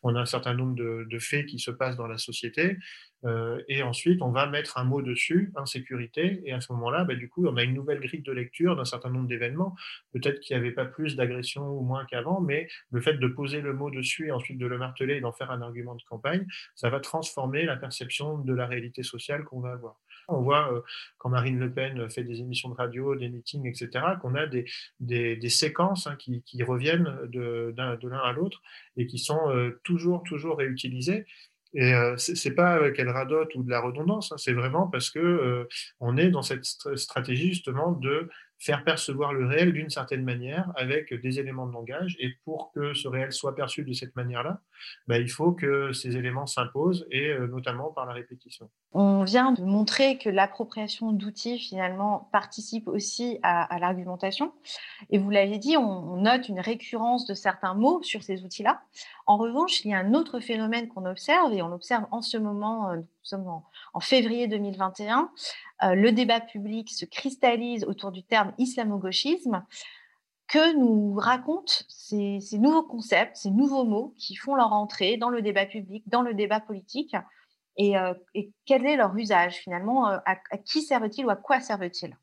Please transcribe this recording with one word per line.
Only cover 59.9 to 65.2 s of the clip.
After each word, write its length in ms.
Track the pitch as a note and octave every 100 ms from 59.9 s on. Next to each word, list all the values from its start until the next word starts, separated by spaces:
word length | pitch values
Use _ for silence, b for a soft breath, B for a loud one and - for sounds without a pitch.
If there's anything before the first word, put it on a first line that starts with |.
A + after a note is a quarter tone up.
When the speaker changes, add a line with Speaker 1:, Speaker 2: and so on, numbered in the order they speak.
Speaker 2:
y 20 |
a 40 | G3
un 120 | F#3+
autre 260 | C4+ E4 B3
phénomène 480 | A3 A3 A3 A#3 A#3
qu'on 180 | G3 F#3
observe, 480 | F#3+ - E4 D#4+
et 80 | G#3
on 60 | E3+
l'observe 360 | F3 - A#3+ G#3
en 100 | A3+
ce 160 | A3+ A3+
moment, 540 | G#3+ G#3 G#3 A3+ G3+
euh, 60 | E3+
nous 80 | E3 _
sommes 240 | - G3 F#3
en, 180 | E3 - B B
en 60 | -
février 480 | - C4 A3+ A#3 A#3+
deux 100 | G#3
mille 180 | G3+ F#3+
vingt 220 | F#3+ F#3
et 100 | G#3
un, 220 | A#3